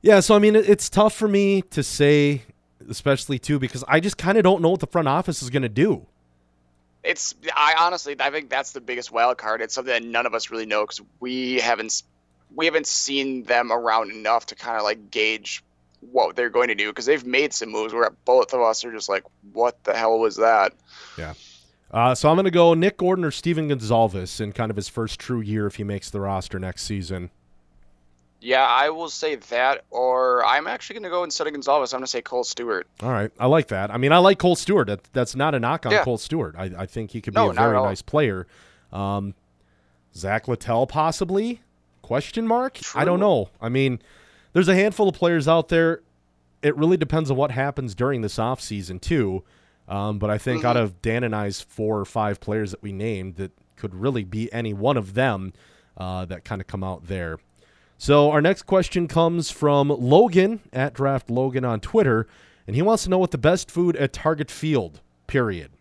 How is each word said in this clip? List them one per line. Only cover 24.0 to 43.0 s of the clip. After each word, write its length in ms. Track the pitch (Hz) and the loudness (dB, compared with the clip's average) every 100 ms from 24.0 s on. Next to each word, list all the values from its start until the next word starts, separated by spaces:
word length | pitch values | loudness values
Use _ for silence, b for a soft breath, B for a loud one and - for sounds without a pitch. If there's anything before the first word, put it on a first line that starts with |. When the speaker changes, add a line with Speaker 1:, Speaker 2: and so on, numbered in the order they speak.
| 113 95 92 - | 2 0 -8 -8
Speaker 1:
in 120 | 107 | -8
kind 180 | 101 113 | -4 -4
of 60 | 101 | -4
his 120 | 98 | -8
first 300 | - 113 - | -6 -8 -8
true 220 | - 123 | -6 -6
year 260 | 104 107 104 | -4 -2 -4
if 80 | |
he 100 | - | -4
makes 240 | 101 101 - | -8 -8 -8
the 120 | 104 | -8
roster 380 | 98 95 - 95 | -4 -4 -6 -8
next 260 | 92 90 | -8 -8
season. 460 | - 101 87 92 90 _ _ _ _ _ - _ _ _ _ _ | -8 -8 -6 -8 -10 _ _ _ _ _ -20 _ _ _ _ _
Speaker 2:
Yeah, 240 | 113 131 | 0 2
I 260 | 131 123 147 | 4 4 2
will 180 | 160 165 | -2 -8
say 260 | - 156 | -6 -4
that, 500 | 139 101 120 131 117 - | -4 -4 0 0 0 -4
or 540 | 117 127 127 127 123 | -2 0 2 2 2
I'm 240 | 110 135 165 | 2 0 -2
actually 260 | 240 - | -8 -10
gonna 160 | 220 196 | -12 -6
go 140 | 180 | -6
instead 220 | 175 - 156 | -4 -6 -6
of 40 | |
Gonzalez. 400 | 147 131 147 127 | -6 0 0 0
I'm 60 | 131 | -6
gonna 80 | 131 | -6
say 160 | 123 | -8
Cole 220 | - 123 | -6 -6
Stewart. 420 | 120 - 120 98 - _ | -6 -8 -4 -6 -6 _
Speaker 1:
All 80 | 117 | -4
right, 220 | 120 107 _ | -2 -4 _
I 80 | 127 | 2
like 220 | 160 - | 2 0
that. 220 | 98 101 | -4 -4
I 60 | 113 | -2
mean, 160 | 135 | 2
I 60 | 165 | 6
like 200 | 190 196 | 6 4
Cole 160 | - 170 | 2 0
Stewart. 300 | - 202 104 | 0 0 0
That, 160 | 101 _ | -4 _
that's 220 | 131 123 | -4 -4
not 200 | 127 147 139 | -2 -2 0
a 40 | |
knock 240 | 117 156 - | -2 -4 0
on 60 | |
Speaker 2:
Yeah. 120 | 196 | 0
Speaker 1:
Cole 140 | 135 113 | 0 -4
Stewart. 360 | - 165 98 80 | -4 -6 -6 -8
I, 140 | 95 90 | -10 -8
I 80 | 95 | -10
think 240 | - 110 | -8 -10
he 100 | 117 | -10
could 140 | 110 | -4
Speaker 2:
No, 120 | 104 220 | 0 2
Speaker 1:
be 40 | |
a 20 | |
Speaker 2:
not 80 | - | 2
at 20 | 135 | 2
Speaker 1:
very 100 | 127 | 2
Speaker 2:
all. 80 | 127 | 0
Speaker 1:
nice 160 | - | -4
player. 440 | - 151 135 95 90 b b b b | -2 0 2 0 -8 b b b b
Um, 420 | 95 98 101 101 - _ _ _ _ _ _ _ | -6 -4 -4 -6 -12 _ _ _ _ _ _ _
Zach 320 | - 95 110 - | -10 -4 -4 -2
Littell, 400 | 120 - 117 131 | -6 -2 0 0
possibly? 760 | 151 160 160 170 190 226 240 _ _ _ _ | 0 -2 -2 -2 -2 -2 -8 _ _ _ _
Question 440 | - 123 - - 226 | -4 -4 -4 -6 0
mark? 320 | 233 254 - - | 0 -2 -8 -8
I 100 | - | -2